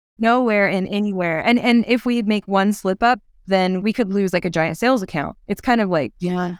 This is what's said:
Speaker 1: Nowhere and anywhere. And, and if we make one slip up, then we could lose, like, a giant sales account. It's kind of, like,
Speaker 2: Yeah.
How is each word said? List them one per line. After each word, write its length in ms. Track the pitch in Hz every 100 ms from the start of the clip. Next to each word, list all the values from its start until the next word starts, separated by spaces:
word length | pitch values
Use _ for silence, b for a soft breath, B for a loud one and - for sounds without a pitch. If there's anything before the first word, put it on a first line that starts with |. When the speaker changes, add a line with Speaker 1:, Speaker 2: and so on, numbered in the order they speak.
| _ -
Speaker 1:
Nowhere 500 | 220 247 240 208 196
and 180 | 190 185
anywhere. 500 | 202 208 190 170 160 -
And, 120 | 233
and 260 | 247 233 226
if 180 | 240 247
we 160 | 240
make 220 | 208 214 -
one 280 | 196 196
slip 280 | 208 190 190
up, 200 | 233 254 _ _ -
then 340 | 190 185 185
we 100 | 208
could 220 | 214 196
lose, 180 | 196 190
like, 140 | 180 175
a 40 |
giant 280 | 165 160 156
sales 240 | 240 262
account. 340 | 185 156 104 - -
It's 140 | 202
kind 200 | - 233
of, 80 | 196
like, 240 | 165 120 -
Speaker 2:
Yeah. 380 | 180 180 180